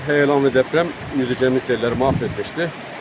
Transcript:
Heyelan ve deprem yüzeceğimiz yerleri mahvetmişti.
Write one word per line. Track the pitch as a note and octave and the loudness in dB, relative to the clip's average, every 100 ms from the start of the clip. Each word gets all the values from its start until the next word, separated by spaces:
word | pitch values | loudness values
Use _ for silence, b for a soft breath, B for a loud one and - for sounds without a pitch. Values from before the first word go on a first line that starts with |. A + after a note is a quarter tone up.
| D3+ | -2
Heyelan | D3 C#3+ C#3+ C#3 | 2 4 4 4
ve | |
deprem | B2+ C3 D#3 E3+ - - C#3+ | 4 2 2 0 -4 -6 -2
yüzeceğimiz | B2+ B2 B2+ B2+ - | -2 2 2 0 0
yerleri | A2+ A#2+ A#2 | -2 0 0
mahvetmişti. | C3+ B2+ A2 G2+ G2+ D#3+ E3 - - - | 2 2 -2 -6 -8 -4 -6 -6 -14 -14